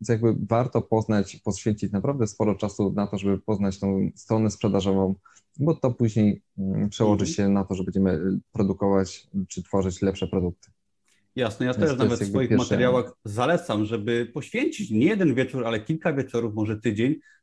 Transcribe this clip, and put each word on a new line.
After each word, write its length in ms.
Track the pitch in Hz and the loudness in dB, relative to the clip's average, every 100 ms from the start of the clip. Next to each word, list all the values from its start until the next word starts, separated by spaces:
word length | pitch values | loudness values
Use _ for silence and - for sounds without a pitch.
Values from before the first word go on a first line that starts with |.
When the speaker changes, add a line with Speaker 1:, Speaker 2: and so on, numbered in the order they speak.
Speaker 1:
Więc 80 | - | -2
jakby 260 | 110 113 107 104 | 2 2 0 0
warto 320 | 117 127 117 | 0 2 -2
poznać, 540 | - 110 107 107 95 - | 0 0 2 0 0 -6
poświęcić 560 | - 95 117 104 95 | -6 -4 -2 -2 -2
naprawdę 360 | 101 131 143 110 | -4 -2 -2 -4
sporo 280 | - 107 98 | -2 -2 0
czasu 380 | 104 - 98 98 | -4 -2 -2 -2
na 120 | 101 | -4
to, 100 | 101 | -2
żeby 200 | 98 98 | -2 -2
poznać 420 | - 101 101 95 | -2 -2 -2 -2
tą 300 | 98 95 98 - | -2 0 -2 -4
stronę 360 | - 110 110 | -2 0 0
sprzedażową, 640 | - 107 98 95 95 95 95 _ - _ - | 0 0 0 2 2 0 -2 _ -20 _ -4
bo 160 | 147 156 | -2 0
to 160 | 131 | 0
później, 500 | 120 117 110 107 101 _ - | 0 0 4 2 2 _ -6
mm, 320 | 95 101 104 | -4 -2 -2
przełoży 340 | - 107 101 | 2 2 4
Speaker 2:
Mhm. 120 | 135 165 | 0 0
Speaker 1:
się 140 | 101 | 2
na 160 | 98 95 | 2 0
to, 100 | 95 | -4
że 80 | |
będziemy, 280 | 95 95 95 | -2 2 2
y, 280 | 87 92 98 - | 2 -2 -4 -4
produkować 760 | - 98 95 101 98 95 - - 98 92 | -2 0 2 2 2 0 -6 -8 -6 -6
czy 160 | - | -8
tworzyć 380 | 87 98 95 90 | -2 0 0 0
lepsze 260 | 98 95 85 | -2 -2 -2
produkty. 440 | 98 90 90 _ _ _ _ _ _ _ - | -2 -2 -6 _ _ _ _ _ _ _ -4
Speaker 2:
Jasne, 300 | 117 107 123 | -4 -2 -2
ja 80 | |
Speaker 1:
Więc 80 | 127 | 0
Speaker 2:
też 160 | 156 123 | 0 2
Speaker 1:
to 60 | |
Speaker 2:
nawet 160 | 117 117 | 2 2
Speaker 1:
jest 20 | |
Speaker 2:
w 0 | |
Speaker 1:
jakby 160 | 101 104 | 0 0
Speaker 2:
swoich 120 | 123 | 2
Speaker 1:
pierwsze 140 | 104 | 2
Speaker 2:
materiałach 500 | - 104 127 127 - - 107 | 2 2 4 2 0 -8 -8
zalecam, 600 | 104 131 175 - 107 104 | -2 2 2 0 -2 0
żeby 460 | 113 104 120 120 | -2 -2 -2 -2
poświęcić 580 | 151 - 220 302 - 202 | -8 -6 -2 -2 -4 -2
nie 140 | 110 151 | 2 2
jeden 300 | 214 175 120 | 4 2 2
wieczór, 300 | 127 135 117 | 0 -2 -2
ale 140 | 110 | -2
kilka 340 | 107 160 175 | -2 -2 0
wieczorów, 400 | 139 127 120 113 | -2 -2 -2 -2
może 260 | 107 107 107 | -2 -2 -2
tydzień, 360 | 120 104 123 156 - _ | -2 0 0 0 -6 _